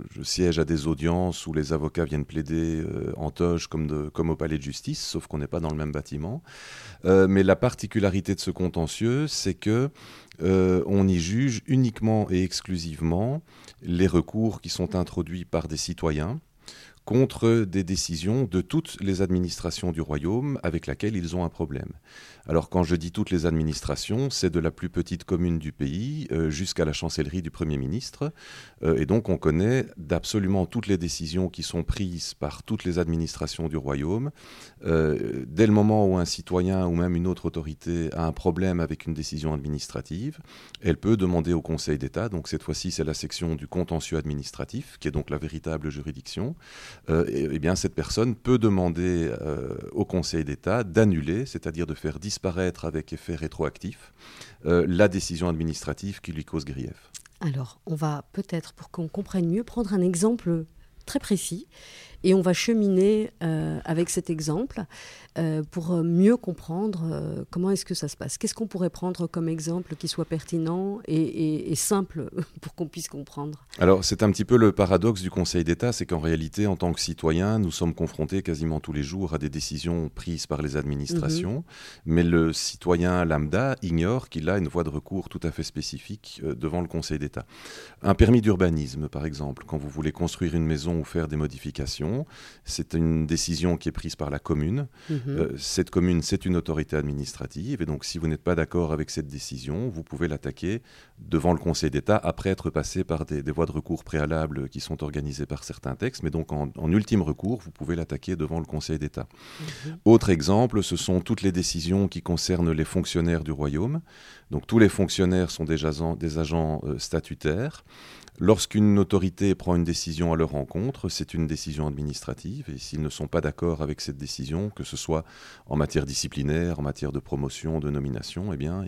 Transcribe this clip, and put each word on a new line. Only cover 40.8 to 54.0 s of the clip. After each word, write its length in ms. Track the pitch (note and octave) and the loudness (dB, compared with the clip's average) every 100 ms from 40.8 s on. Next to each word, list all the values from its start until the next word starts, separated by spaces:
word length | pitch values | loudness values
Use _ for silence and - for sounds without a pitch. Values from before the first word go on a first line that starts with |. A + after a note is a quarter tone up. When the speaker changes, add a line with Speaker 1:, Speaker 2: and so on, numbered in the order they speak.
Speaker 1:
elle 160 | F2 D#2 | 0 2
peut 200 | G2+ A2+ | 4 4
demander 360 | F2+ F2 E2 | 4 2 2
au 80 | E2+ | 0
Conseil 360 | D#2+ D#2 - D2 | 0 -4 -2 -2
d'État, 320 | C2 - A2+ | -2 -4 -4
donc 180 | F#2 D2 | -6 -6
cette 160 | D#2 | -6
fois-ci 280 | - D2+ F#2 | -4 -6 -4
c'est 120 | E2 | -4
la 100 | D2+ D2+ | -4 -4
section 400 | D#2 - E2+ D2+ | -6 -4 -4 -4
du 120 | D2 | -4
contentieux 500 | F2+ E2+ E2 - D#2+ | -4 -2 -4 -2 -2
administratif, 800 | D2 C#2+ C2+ - C2+ B2 - - | -2 -6 -6 -10 -8 -8 -10 -8
qui 80 | D#2+ | -4
est 40 | |
donc 180 | D2 D2 | -2 -2
la 80 | D2 | -4
véritable 520 | D2+ D#2+ D#2+ D#2+ D2 | -4 -6 -6 -4 -4
juridiction, 640 | C#2+ C#2+ - - - A#2 E3+ - - - - - | -6 -8 -10 -10 -6 -6 -8 -16 -20 -18 -12 0
euh, 140 | D#2+ - | 2 2
et, 160 | C#2 | 0
et 160 | D2+ D2+ | -2 0
bien 160 | D#2+ F#2 | 0 0
cette 180 | F#2 - | 0 -2
personne 400 | D2+ - A#2 G#2+ | -2 0 0 0
peut 220 | A#2+ B2+ | 2 4
demander, 760 | A2 F#2+ F2+ E2 F2+ F2 D#2+ A1 | 6 4 2 2 2 2 0 -2
euh, 340 | D2+ C#2 B1+ - - | -4 -4 -4 -8 -6
au 140 | - G2+ | -4 0
Conseil 380 | F#2 D#2 E2 | 0 0 -2
d'État 400 | C#2+ C#2+ - A#2 | -2 -2 0 0
d'annuler, 640 | G2+ E2 G#2+ E2 D2 G2+ C3+ | 2 6 6 6 2 -2 -4
c'est-à-dire 400 | E2 E2 D#2+ D#2+ | -6 -6 -4 -4
de 80 | |
faire 260 | D2+ E2 D2+ | -4 -6 -6
disparaître 680 | G2+ - F#2 F2 F#2 F2+ E2 | -6 -4 -2 0 -2 -2 -4
avec 280 | D#2 - | -4 -6
effet 220 | D2+ - D#2+ | -10 -6 -6
rétroactif, 800 | D#2 - D2+ - F#2 - | -6 -2 -4 -4 -10 -12